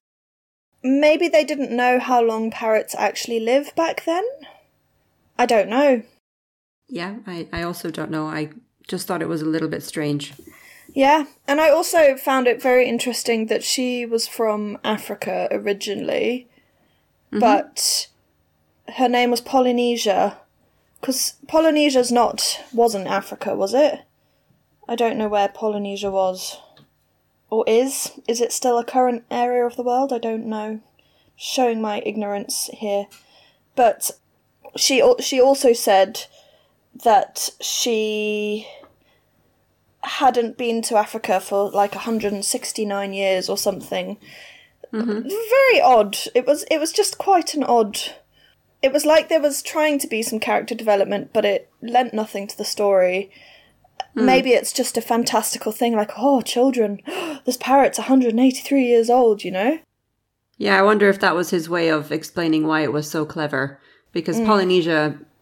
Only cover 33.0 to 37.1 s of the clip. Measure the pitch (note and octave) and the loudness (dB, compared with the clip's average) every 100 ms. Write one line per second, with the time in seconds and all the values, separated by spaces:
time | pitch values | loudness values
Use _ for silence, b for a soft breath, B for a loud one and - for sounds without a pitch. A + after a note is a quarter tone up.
33 | G3+ b b b b b b - A#3 - | -4 b b b b b b 2 2 2
34 | - - _ _ _ _ - - - C4 | -4 -10 _ _ _ _ -14 -4 0 4
35 | A#3 B3 - C4 C4 C#4 B3+ A#3 A3+ G3 | 4 4 0 4 4 6 4 2 4 4
36 | F#3+ - - b b b b b _ - | 4 -2 -14 b b b b b _ -4
37 | A#3 | 2